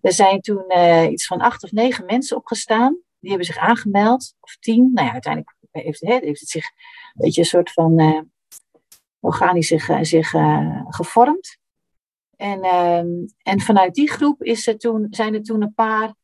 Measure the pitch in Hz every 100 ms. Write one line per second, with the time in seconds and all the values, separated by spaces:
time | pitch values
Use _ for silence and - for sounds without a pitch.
0 | 190 185 196 196 202 202 185 180 175 165
1 | 165 180 - 180 233 240 190 208 240 240
2 | 185 233 285 240 - 226 - 220 247 339
3 | _ _ 185 196 175 160 175 226 214 202
4 | 214 254 - _ _ - - 226 254 240
5 | 135 113 - 156 151 _ _ 156 - 156
6 | - 151 151 147 - 160 - _ - -
7 | - - - 160 170 180 175 - 165 165
8 | 156 156 156 _ _ - _ _ _ _
9 | _ _ - 156 180 175 160 160 - 143
10 | 160 165 160 160 151 151 156 156 - -
11 | 170 - 247 339 - - _ _ _ _
12 | _ _ _ _ 202 196 185 180 175 175
13 | 175 175 175 _ - 196 - 202 185 180
14 | 294 - 294 285 - 226 - 220 233 220
15 | 214 - 220 214 214 220 208 - 226 220
16 | 220 -